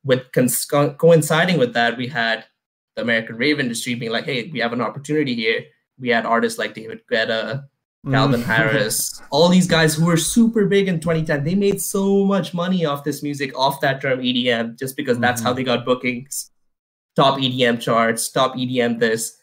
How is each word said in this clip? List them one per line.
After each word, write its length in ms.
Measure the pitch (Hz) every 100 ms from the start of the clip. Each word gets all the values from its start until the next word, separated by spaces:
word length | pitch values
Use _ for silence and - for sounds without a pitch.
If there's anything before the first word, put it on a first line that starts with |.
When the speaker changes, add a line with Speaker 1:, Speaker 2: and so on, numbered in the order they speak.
Speaker 1:
With 280 | 135 127 -
cons-, 340 | - 123 -
co-, 280 | - 147 143
coinciding 640 | 143 165 165 156 160 185 165
with 140 | 120
that, 240 | 120 117 117
we 100 | 120
had 380 | 120 113 113 - _ _ _ _
the 60 | -
American 340 | 117 113 113 113
rave 220 | 139 143
industry 340 | 127 117 127
being 160 | 120 113
like, 140 | 113
"Hey, 240 | 120 131 104
we 60 | 95
have 140 | 117
an 80 | 117
opportunity 520 | 110 143 139 151 135
here." 300 | 117 110 113 - _ _ _
We 100 | 123
had 160 | 117
artists 340 | 113 117 113 113
like 140 | 107
David 280 | - 110 110 _
Guetta, 540 | 113 113 113 110 131 139 _ _ _ 139
Calvin 320 | 135 135 117
Speaker 2:
Mm. 40 |
<laughs> 80 | 113
Speaker 1:
Harris, 680 | 113 110 110 107 - - - -
all 180 | 139 180
these 180 | 185 156
guys 280 | 165 156
who 100 | 156
were 120 | 165 165
super 480 | - 240 226 226
big 220 | 190 202 190
in 120 | 165
twenty 240 | 165 160
ten. 200 | 156 147
They 120 | 143
made 260 | 190 202 196
so 420 | - 196 196 196
much 280 | 196 196 165
money 320 | 175 180 185
off 180 | 160 143
this 200 | 151 143
music, 340 | 147 143 135 131
off 240 | 135 139
that 200 | 143 135
term 200 | 139 127
E 100 | 127
D 180 | 127 123
M, 240 | 117 117 -
just 180 | 131
because 240 | - 131 120
that's 220 | 120 120
how 80 | 117
Speaker 2:
Mm-hmm. 80 | 127
Speaker 1:
they 60 |
got 220 | 127 120
bookings, 680 | 127 123 127 123 143 - - _ _ _ _ _ _
top 240 | - 135 135
E 100 | 131
D 160 | 127
M 120 | 120 117
charts, 500 | - 117 113 113 -
top 260 | 139 131 123
E 80 |
D 160 | 127 127
M 180 | 120 113
this. 380 | 117 113 - _